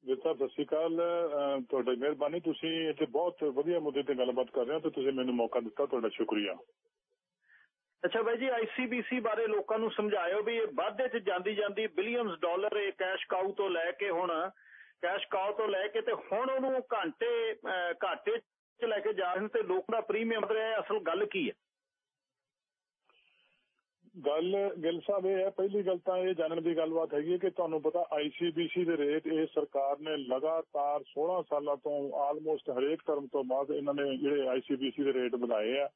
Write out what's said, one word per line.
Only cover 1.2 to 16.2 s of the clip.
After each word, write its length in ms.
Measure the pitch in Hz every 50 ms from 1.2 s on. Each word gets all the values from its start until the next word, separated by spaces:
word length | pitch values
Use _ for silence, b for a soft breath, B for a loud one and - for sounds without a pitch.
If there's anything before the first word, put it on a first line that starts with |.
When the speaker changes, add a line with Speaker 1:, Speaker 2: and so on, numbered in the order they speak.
| 170 160 147 147 143 139 139 135 127 -
Speaker 1:
ਤੁਹਾਡੀ 280 | - 135 123 120 127
ਮਿਹਰਬਾਨੀ, 440 | 120 127 143 151 135 147 143 156 175
ਤੁਸੀਂ 480 | 165 170 151 - - 160 160 165 160 160
ਇੱਥੇ 180 | 151 147 156
ਬਹੁਤ 380 | 143 117 143 170 180 175 - 160
ਵਧੀਆ 360 | 147 131 131 147 160 175 170
ਮੁੱਦੇ 220 | 156 147 135 139 139
ਤੇ 120 | 135 143
ਗੱਲਬਾਤ 360 | 127 127 123 123 127 127 120
ਕਰ 160 | - 139 123
ਰਹੇ 80 | 117 147
ਹੋ 60 | 160
ਤੇ 100 | 156 165
ਤੁਸੀਂ 220 | - - 131 135 135
ਮੈਨੂੰ 220 | 131 127 127 123
ਮੌਕਾ 260 | 120 117 113 - 123
ਦਿੱਤਾ, 260 | 113 110 - - 143
ਤੁਹਾਡਾ 220 | 139 - 123 113 110
ਸ਼ੁਕਰੀਆ। 480 | - - - - 113 107 104 98 90 - - _ _ _ _ _ _ _ _ _ _ _ _ _ _ _ b b b b b b b _ _ _ _ _ -
Speaker 2:
ਅੱਛਾ 180 | 180 - 226 233
ਬਾਈ 140 | 220 233
ਜੀ, 120 | 233 254 269
ਆਈ 160 | 254 233 220 220 -
ਸੀ 100 | - 254
ਬੀ 160 | 240 233 247 220
ਸੀ 180 | - 247 254
ਬਾਰੇ 260 | 214 226 214 214 233
ਲੋਕਾਂ 320 | 220 214 208 190 - 214 220
ਨੂੰ 120 | 226 220
ਸਮਝਾਇਓ 520 | - - 208 208 208 202 175 170 185 208 208
ਵੀ 140 | 220 233
ਇਹ 100 | 226 220 214 139
ਵਾਧੇ 340 | 127 175 208 208 - 262 247
'ਚ 80 | 247
ਜਾਂਦੀ 380 | 233 196 190 190 180 185 196 214
ਜਾਂਦੀ 320 | 202 208 202 202 202 220
ਬਿਲੀਅਨਸ 540 | 214 - 156 190 220 240 240 233 214 175 156
ਡਾਲਰ 360 | 175 175 170 190 196 214 214
ਇਹ 160 | 208 202 196 190
ਕੈਸ਼ 340 | - 190 185 190 190 - -
ਕਾਊ 240 | - 185 190 196 190
ਤੋਂ 180 | - 202 190
ਲੈ 220 | 180 165 165 175 180
ਕੇ 180 | - 202 202
ਹੁਣ, 400 | 175 170 185 180 170 156 170 190 202 B B B B B B B B B -
ਕੈਸ਼ 260 | 175 185 202 196 -
ਕਾਊ 240 | - 196 190 202 214
ਤੋਂ 160 | 214 220 208
ਲੈ 180 | 196 185 196 214
ਕੇ 120 | 208 226
ਤੇ 120 | 220 233 226
ਹੁਣ 380 | -